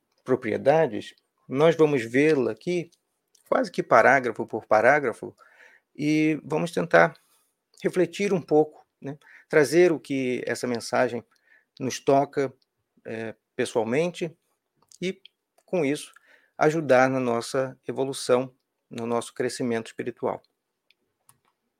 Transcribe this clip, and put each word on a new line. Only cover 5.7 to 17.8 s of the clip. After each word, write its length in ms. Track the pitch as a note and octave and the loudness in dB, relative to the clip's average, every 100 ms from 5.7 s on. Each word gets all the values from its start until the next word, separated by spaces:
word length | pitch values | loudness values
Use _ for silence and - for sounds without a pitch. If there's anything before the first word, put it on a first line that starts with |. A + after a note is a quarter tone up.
| _ _ - | _ _ -6
e 440 | D3 D#3 D#3 D3+ | -2 0 0 -2
vamos 280 | B2+ D#3 E3+ | -4 -6 -4
tentar 420 | F3+ E3+ E3+ E3 - _ _ _ _ _ _ | -6 2 4 4 0 _ _ _ _ _ _
refletir 500 | F3+ F3+ E3+ E3+ G3+ | -4 -2 -2 -2 -4
um 80 | F#3 | -2
pouco, 420 | - D3+ D3+ - _ _ | 0 2 2 -4 _ _
né? 200 | C#3 D3+ _ - - | -16 -16 _ -20 0
Trazer 420 | D#3 C3+ E3 F3+ | 2 4 4 4
o 80 | D3 | 2
que 420 | - C3+ B2+ A#2+ - | -4 -4 -2 -4 -6
essa 180 | A#2+ B2+ | -4 -4
mensagem 580 | A#2 - B2 B2 A#2 - _ _ _ _ - | -6 -4 0 0 -2 -12 _ _ _ _ -10
nos 200 | C3 - | -8 -4
toca, 520 | - C#3 C#3 D3 C3+ - _ _ _ _ - | 2 2 2 -4 -6 -8 _ _ _ _ -12
é, 300 | A2+ A2+ - _ - | -10 -10 -14 _ -6
pessoalmente 800 | A#2 B2 A2+ C3+ F3 E3 E3 - _ _ _ _ _ - | -4 -2 0 -2 -2 -4 -10 -12 _ _ _ _ _ -10
e, 220 | F3+ F#3+ _ _ _ _ - | -10 -10 _ _ _ _ -6
com 200 | F3+ C#3 | -2 -2
isso, 260 | D3 - _ _ _ _ - | -2 -8 _ _ _ _ 0
ajudar 520 | D3+ E3 C#3+ B2+ C3 | 0 2 4 4 4
na 100 | C3 | 0
nossa 580 | B2+ A#2 - C#3 C3 C3 | -2 -4 -4 -4 -4 -8